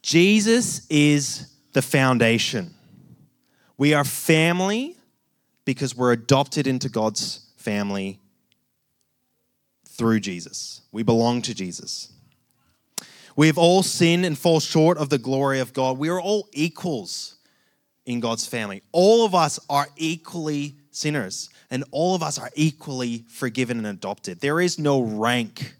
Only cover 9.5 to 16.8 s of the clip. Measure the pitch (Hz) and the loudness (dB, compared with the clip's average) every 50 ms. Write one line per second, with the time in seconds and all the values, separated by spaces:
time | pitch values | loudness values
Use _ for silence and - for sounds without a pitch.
9.5 | _ _ _ _ _ _ _ - - - 120 113 113 110 98 98 92 87 82 - | _ _ _ _ _ _ _ -20 -8 -2 0 2 2 0 0 -4 -8 -10 -12 -12
10.5 | - - - - - - _ _ - 107 113 104 117 113 117 117 120 123 113 - | -14 -14 -14 -14 -16 -18 _ _ -10 -6 -2 0 2 2 2 2 0 -2 -4 -6
11.5 | 113 87 95 90 85 - - - - - - - _ _ _ _ _ _ _ _ | -8 -8 -8 -10 -10 -12 -12 -12 -12 -12 -14 -16 _ _ _ _ _ _ _ _
12.5 | _ _ _ _ _ _ _ _ _ - - - - - - - _ - 151 160 | _ _ _ _ _ _ _ _ _ -16 -16 -16 -20 -20 -20 -10 _ 4 4 4
13.5 | 151 175 170 170 180 190 185 - - - 175 165 170 175 185 180 156 139 - 175 | 6 6 6 6 6 6 2 0 0 2 4 4 4 4 2 0 -2 0 2 2
14.5 | 165 156 - - - 165 156 160 180 151 151 139 147 135 113 127 135 135 139 139 | 4 4 2 0 2 4 4 4 4 2 0 -2 -2 -2 -2 -2 -2 0 0 0
15.5 | 135 135 127 117 127 135 131 131 131 131 143 160 175 185 170 190 208 208 196 _ | 0 -2 -4 -4 -4 -2 -2 -2 -2 -2 -4 -4 -4 -4 -2 -2 -2 -2 -2 _
16.5 | - 139 151 170 160 - | -4 -2 -2 -2 -2 -6